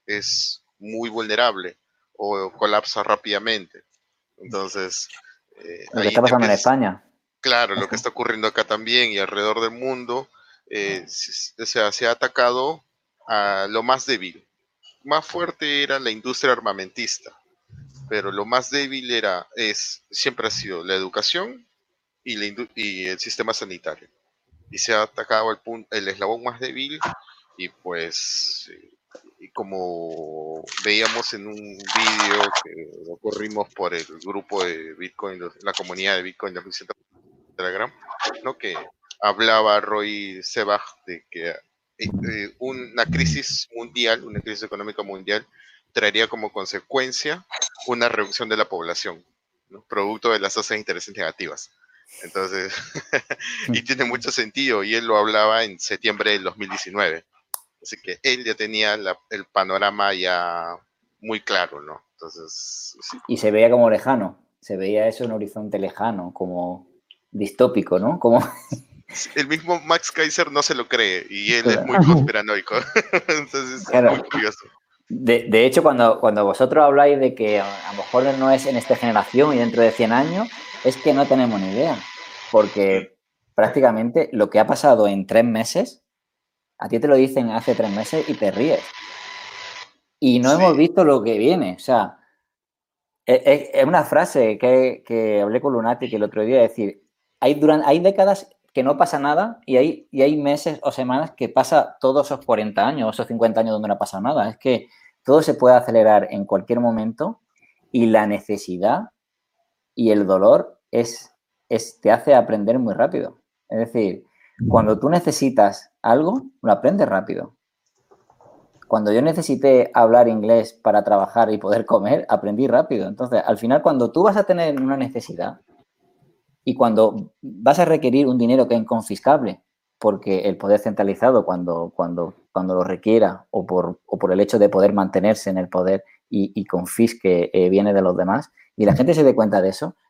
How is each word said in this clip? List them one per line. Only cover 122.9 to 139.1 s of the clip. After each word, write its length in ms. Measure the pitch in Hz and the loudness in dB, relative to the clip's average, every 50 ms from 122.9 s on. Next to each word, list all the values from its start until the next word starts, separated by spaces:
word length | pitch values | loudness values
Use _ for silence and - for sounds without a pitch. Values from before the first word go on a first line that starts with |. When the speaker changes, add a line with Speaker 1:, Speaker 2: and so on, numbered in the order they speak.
| 135 101 95 92 | 0 -4 -4 -4
Speaker 2:
Entonces, 340 | 104 - - - 120 - - | -6 -8 -4 -2 0 0 2
al 120 | - 107 - | 0 0 0
final, 240 | 117 117 139 151 | 2 2 2 4
cuando 280 | - 170 147 127 120 110 | 4 2 2 2 0 0
tú 140 | - 160 196 | 2 2 4
vas 120 | 214 196 | 4 4
a 80 | 208 196 | 2 2
tener 360 | - 185 175 165 156 143 131 | 2 2 2 0 0 0 0
una 160 | 131 131 139 | -2 -2 -2
necesidad 640 | 135 127 117 - 117 - - - 170 - - - - _ _ _ _ _ _ _ _ _ _ _ _ _ _ _ _ _ _ _ _ - | -2 -4 -4 -6 -8 -10 -10 -8 -8 -8 -8 -10 -12 _ _ _ _ _ _ _ _ _ _ _ _ _ _ _ _ _ _ _ _ -6
y 100 | 135 127 | -4 0
cuando 580 | 131 123 117 107 110 110 107 110 104 95 - _ _ | 2 2 2 4 4 4 4 2 -2 -8 -14 _ _
vas 380 | - - - 98 113 135 147 180 | -18 -16 -8 0 2 4 4 4
a 60 | 175 | 4
requerir 420 | 160 160 151 143 127 123 139 143 | 4 2 2 2 2 4 4 4
un 100 | 127 127 120 | 4 2 2
dinero 280 | 117 117 131 135 120 | 2 4 4 4 4
que 80 | 127 117 | 4 2
es 60 | 113 | 0
inconfiscable, 800 | 110 - 120 113 104 - 101 - - 131 151 147 123 95 - - _ _ _ _ _ _ _ - | 0 -2 -4 -4 -4 -6 -8 -2 2 4 4 4 2 -2 -6 -8 _ _ _ _ _ _ _ -2
porque 420 | - 107 101 95 - 104 95 92 - 101 | 0 0 0 0 0 -2 -2 0 0 -2
el 80 | 92 | -2
poder 240 | - 101 98 104 104 | -2 2 2 2 4
centralizado, 640 | - 110 101 - 98 98 95 - 113 131 131 110 95 | 2 0 -2 0 0 0 0 2 4 4 4 4 4
cuando, 480 | - 90 90 87 87 85 85 85 85 - | 2 -2 -2 -2 -4 -4 -4 -4 -6 -4
cuando, 400 | - 87 85 87 87 85 73 - _ _ _ | -4 -4 -4 -4 -4 -6 -6 -8 _ _ _
cuando 220 | - 92 92 92 92 | -4 -4 -2 0 0
lo 80 | 90 90 | 0 0
requiera, 640 | 95 92 87 - 107 113 113 104 92 92 - - _ | 0 -2 -2 2 4 4 6 6 4 0 -2 -10 _
o 140 | - 95 92 | -6 -6 -4
por, 340 | - 92 90 85 87 87 - _ | -2 0 0 0 -2 -4 -10 _
o 120 | - 101 92 | -8 -4 -2
por 140 | - 92 | 0 2
el 80 | 92 95 | 2 2
hecho 180 | 101 - - 107 | 2 4 4 4
de 100 | 101 101 | 4 6
poder 240 | - 95 98 98 | 6 6 4 4
mantenerse 580 | 101 101 95 95 - 95 92 107 - - - 98 | 4 2 0 0 0 0 2 2 0 0 -2 -4
en 80 | 95 92 | -4 -4
el 100 | 90 - | -4 -4
poder 360 | - 92 90 95 98 95 - _ _ _ _ - | -2 -2 0 0 0 -2 -4 _ _ _ _ -6
y, 220 | - 104 98 98 - 107 | -2 -2 -2 -2 -4 -6
y 40 | 92 | -6
confisque, 840 | - - 90 87 85 - - 117 113 117 - - 95 90 87 87 - | -4 -4 -4 -4 -4 0 2 2 2 0 0 0 2 2 2 2 0
eh, 160 | - 92 90 90 | 2 2 2 4
bienes 240 | 95 98 101 104 101 | 4 4 4 4 2
de 80 | 98 | 2
los 140 | 95 90 90 | 2 2 2
demás, 340 | 92 90 92 104 139 151 - _ _ _ _ _ | 0 0 0 0 -2 -4 -8 _ _ _ _ _
y 80 | - 107 | 0 2
la 100 | 101 - | 4 4
gente 180 | - 131 170 | 4 4 2